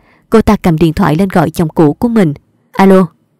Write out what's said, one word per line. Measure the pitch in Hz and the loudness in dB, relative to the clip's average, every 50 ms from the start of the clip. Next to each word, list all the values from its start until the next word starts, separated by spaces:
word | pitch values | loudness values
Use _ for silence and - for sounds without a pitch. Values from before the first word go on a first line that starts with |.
| _ _ _ _ _ - | _ _ _ _ _ 0
Cô | - 220 | 0 0
ta | - - 202 | 2 2 -2
cầm | - - 185 160 156 | -2 -2 -2 -2 0
điện | 170 160 | 0 -2
thoại | 151 - - 147 151 | -2 -2 -2 -2 -2
lên | 165 202 185 | -2 -2 -2
gọi | - 180 147 151 | -2 -2 -2 -2
chồng | - - 170 151 | -4 -4 -6 -4
cũ | - 180 160 147 | 0 0 0 0
của | 151 - 247 240 | 0 -2 -4 -2
mình. | 226 220 180 151 147 - _ _ _ _ _ _ | 0 0 0 0 -2 -8 _ _ _ _ _ _
"Alo, | - - 196 190 190 185 185 - _ _ _ _ _ | -4 0 2 4 4 4 2 -2 _ _ _ _ _